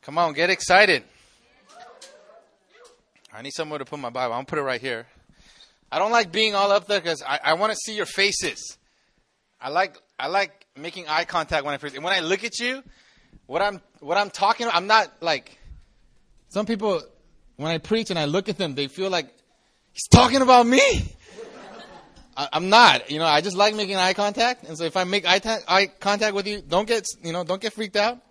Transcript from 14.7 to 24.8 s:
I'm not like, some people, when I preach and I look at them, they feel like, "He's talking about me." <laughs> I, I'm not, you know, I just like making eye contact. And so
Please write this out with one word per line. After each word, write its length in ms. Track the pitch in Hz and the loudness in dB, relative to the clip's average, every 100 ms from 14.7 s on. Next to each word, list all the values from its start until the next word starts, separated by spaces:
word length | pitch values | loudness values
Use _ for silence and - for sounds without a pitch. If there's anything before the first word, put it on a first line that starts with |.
I'm 140 | 170 190 | -2 4
not 340 | 220 185 _ | 4 4 _
like, 340 | 165 143 - - - - _ _ _ _ _ _ _ | -4 -4 -6 -20 -20 -20 _ _ _ _ _ _ _
some 160 | 196 208 | -6 -4
people, 340 | 226 214 175 - _ _ _ _ - | -4 -2 -4 -6 _ _ _ _ -10
when 120 | 151 | -6
I 80 | 165 | -6
preach 320 | - 226 214 | -2 -2 -2
and 80 | 180 | -4
I 80 | 147 | 0
look 240 | 165 190 | -2 -4
at 80 | 185 | -6
them, 160 | 175 | -6
they 140 | 135 139 | -4 -6
feel 240 | 139 190 | -4 -2
like, 160 | 180 139 _ _ _ _ _ _ | -2 -4 _ _ _ _ _ _
"He's 140 | - - | -14 6
talking 340 | 240 247 269 | 6 6 4
about 240 | 262 247 240 | 6 6 8
me." 140 | 262 | 4
<laughs> 320 | 554 403 - - - - - - - - - - - - - - | 4 2 -4 -10 -20 -20 -20 -20 -20 -20 -20 -20 -20 -20 -18 -10
I, 120 | 143 | -4
I'm 160 | 151 185 | -4 4
not, 420 | 214 233 131 120 | 8 8 6 0
you 80 | 151 | -2
know, 80 | 165 | 2
I 140 | 147 | 2
just 160 | 180 185 | 2 2
like 200 | 208 214 | 2 2
making 200 | 202 196 | -4 0
eye 180 | 185 | 0
contact. 520 | 190 202 208 240 247 - | 0 -2 0 -2 -2 -10
And 120 | |
so 60 | 156 | -6